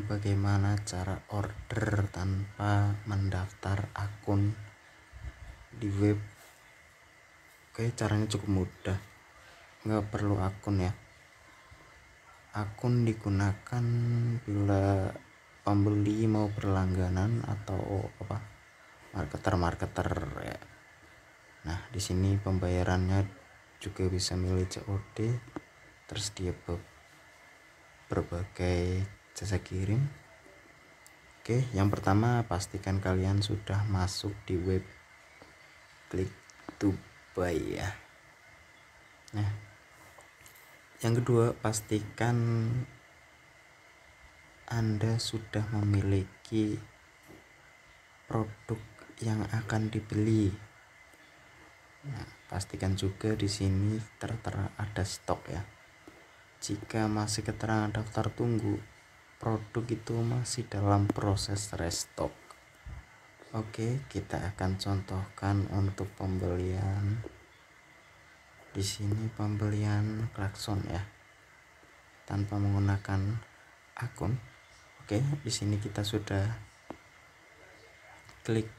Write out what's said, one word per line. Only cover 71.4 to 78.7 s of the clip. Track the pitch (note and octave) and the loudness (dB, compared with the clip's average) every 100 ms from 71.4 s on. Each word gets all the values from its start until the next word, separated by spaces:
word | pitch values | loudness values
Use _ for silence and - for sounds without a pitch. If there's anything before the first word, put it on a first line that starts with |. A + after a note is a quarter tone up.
| - - - - - - - - | -20 -20 -20 -20 -20 -20 -20 -18
tanpa | - G2+ G2+ G#2 | -6 -2 -2 0
menggunakan | G2+ G2 G2 G2 - G2 G2 A2+ - - - - - - | 2 4 2 2 0 -2 -2 -4 -8 -20 -20 -20 -18 -10
akun. | A#2+ - G#2 B2+ - - - - - - | -8 -4 -2 -2 -6 -20 -20 -20 -20 -16
Oke, | - G#2 | -2 0
di | C#3 C#3+ A2+ | 0 -2 -4
sini | - G#2 G#2 | -2 0 0
kita | G#2 - G#2 | -2 -4 -2
sudah | A2 G#2 G2+ G#2 A2+ - - - - - - - - - - - - - - - - - - - | -2 0 0 0 -4 -12 -18 -18 -18 -20 -20 -20 -20 -20 -20 -20 -20 -20 -20 -20 -20 -20 -8 0
klik | A2+ A2 | 0 0